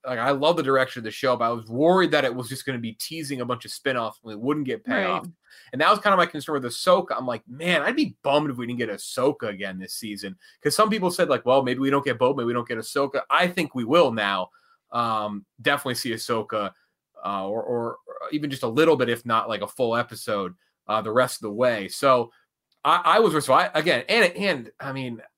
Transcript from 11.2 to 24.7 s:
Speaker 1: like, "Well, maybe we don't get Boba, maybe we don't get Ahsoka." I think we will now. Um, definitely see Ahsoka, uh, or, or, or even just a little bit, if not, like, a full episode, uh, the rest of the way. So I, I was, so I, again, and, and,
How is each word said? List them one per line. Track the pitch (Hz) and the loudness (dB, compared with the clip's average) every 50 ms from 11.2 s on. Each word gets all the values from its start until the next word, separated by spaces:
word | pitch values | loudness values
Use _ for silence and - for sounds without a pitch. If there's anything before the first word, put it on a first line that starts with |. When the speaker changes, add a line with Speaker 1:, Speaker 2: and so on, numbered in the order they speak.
| 180 | 0
Speaker 1:
like, | 147 139 117 - | 0 0 0 2
"Well, | 123 131 139 | 4 4 4
maybe | 135 123 127 127 | 4 2 -2 0
we | 135 135 | 0 0
don't | 139 143 139 | 0 0 0
get | 143 120 | 0 0
Boba, | 113 127 127 - | 2 2 2 2
maybe | 143 120 | 0 -2
we | 120 120 | -2 -2
don't | 120 117 | -2 -4
get | - 123 | -4 -6
Ahsoka." | 113 113 - - 143 139 135 - 135 - _ | -8 -6 -6 -2 -2 -2 -2 -2 -6 -2 _
I | 135 160 180 180 | 2 2 2 2
think | 180 185 165 147 - | 0 -2 -4 -4 -4
we | 127 117 | -6 -2
will | 110 143 175 170 131 113 | 2 4 4 4 4 2
now. | 113 104 101 98 95 92 - _ _ _ _ _ _ _ _ - | 0 0 0 0 -2 -4 -6 _ _ _ _ _ _ _ _ -4
Um, | 120 117 117 110 107 107 104 104 101 98 _ _ _ | -2 0 0 0 -2 -2 -4 -6 -10 -12 _ _ _
definitely | 113 147 143 139 - 135 120 | 0 0 0 0 -2 -4 -6
see | - - 127 | -4 -4 -6
Ahsoka, | 113 110 - - 120 113 107 - 113 107 104 95 - _ _ _ _ _ _ _ _ - - | -6 -6 -4 -2 -2 -2 -2 -2 -4 -4 -4 -4 -8 _ _ _ _ _ _ _ _ -10 -6
uh, | 95 101 98 95 98 | -6 -4 -4 -4 -4
or, | 104 117 - | -4 -6 -4
or, | - 123 117 117 117 - - _ | -4 -4 -4 -4 -4 -8 -10 _
or | - - - - 135 | -18 -14 -12 -10 -6
even | 147 151 151 147 | -4 -4 -4 -4
just | 135 131 - | -6 -4 -4
a | |
little | 117 113 139 160 160 156 | -2 2 4 4 4 4
bit, | 131 127 117 | 4 2 0
if | 120 117 - | 0 -4 -2
not, | 120 113 113 110 110 | 0 0 0 0 0
like, | 110 107 | -4 -4
a | 104 | -6
full | 101 - - 127 117 113 | -8 -4 -2 -2 0 0
episode, | 117 120 - 113 107 - - 107 101 98 90 90 _ _ _ _ _ _ | -2 -2 -4 -8 -12 -6 -4 -4 -2 -4 -6 -8 _ _ _ _ _ _
uh, | - 104 110 | -4 -2 -2
the | 101 110 | -2 0
rest | 107 123 127 131 - | 2 2 2 2 -2
of | - | -8
the | - 107 101 | -8 -8 -2
way. | 107 123 123 117 107 98 92 | 0 2 2 2 0 -4 -8
So | - - - 139 131 123 117 - _ _ _ _ _ _ _ _ _ _ _ | -6 0 4 4 4 4 4 -2 _ _ _ _ _ _ _ _ _ _ _
I, | 143 165 175 - | 2 4 4 4
I | 160 170 220 | 4 6 6
was, | 233 208 151 151 139 | 6 6 4 2 2
so | - 131 | 4 4
I, | 156 180 156 - | 4 4 4 0
again, | 156 151 175 147 120 127 | 0 2 2 0 0 0
and, | - 196 233 214 175 175 | 0 4 4 4 4 2
and, | - 202 196 170 135 117 - | 0 -2 -2 -2 -2 -6 -14